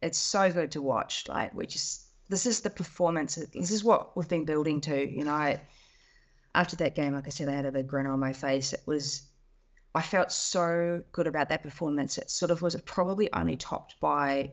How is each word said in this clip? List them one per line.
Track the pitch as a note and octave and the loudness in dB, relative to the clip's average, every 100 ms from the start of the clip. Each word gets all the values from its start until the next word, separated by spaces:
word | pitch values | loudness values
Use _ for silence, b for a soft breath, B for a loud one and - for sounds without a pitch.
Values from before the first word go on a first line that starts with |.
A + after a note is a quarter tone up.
It's | E3 - | -4 -2
so | - G3+ F#3+ | 0 4 4
good | F3 D#3 | 4 -2
to | D#3 | -2
watch. | C#3 A2+ - - - | 0 0 0 -4 -4
Like, | - - | -4 -4
we | - - | -4 -6
just, | - - - - - - | -4 -6 -6 -12 -18 -4
this | F#3+ B3 | 0 2
is | A3 | 0
the | G3+ | -2
performance. | - E3+ - F3 E3 D3 - D#3 | -4 -8 0 2 2 0 -4 -8
This | - F3 | -4 -2
is | G#3+ | 2
what | A3 G3+ - - | 6 4 4 -4
we've | E3 | 0
been | E3+ | 0
building | D#3+ D3+ D3+ D3 | 2 2 2 0
to. | D#3 C#3 C#3 | 0 0 0
You | C#3+ | -2
know, | D3 | -2
I, | D3+ D3 C#3 - b b b b b b b b | 0 0 0 -4 b b b b b b b b
after | - F3 E3 | 0 0 0
that | D#3 | -2
game, | - C#3+ | 0 0
like | C#3 C#3+ | -2 -4
I | |
said, | - C#3+ | -6 -2
I | |
had | C#3 C#3 | -2 -2
a | |
big | C3+ C3+ | -2 -2
grin | C#3 C3+ | 0 0
on | C3+ | 0
my | C3+ | 0
face. | C3+ C#3 C3+ C3+ | -2 0 0 0
It | - - | -4 -2
was, | D3+ C#3 - - _ _ _ _ _ _ | -2 -2 -6 -10 _ _ _ _ _ _
I | D#3+ | -4
felt | D#3+ F#3+ F3+ | 2 2 2
so | - - F#3+ E3+ E3+ E3+ E3+ - | 0 -2 2 2 2 2 0 -4
good | - D#3+ | -2 0
about | D3+ C#3+ | 2 0
that | D#3 | 0
performance. | D3 - D#3+ D3 C#3 - | -4 -6 -2 0 0 -4
It | - | -4
sort | - F3 | 0 2
of | E3 | 2
was | E3+ E3 | 0 -2
probably | - - F3+ G3 G#3+ | -4 0 0 2 2
only | - E3 - | 2 0 0
topped | - D#3 - - | -4 -6 -8 -2
by | D#3 D3 C#3 C#3 C#3 | 0 2 2 2 -2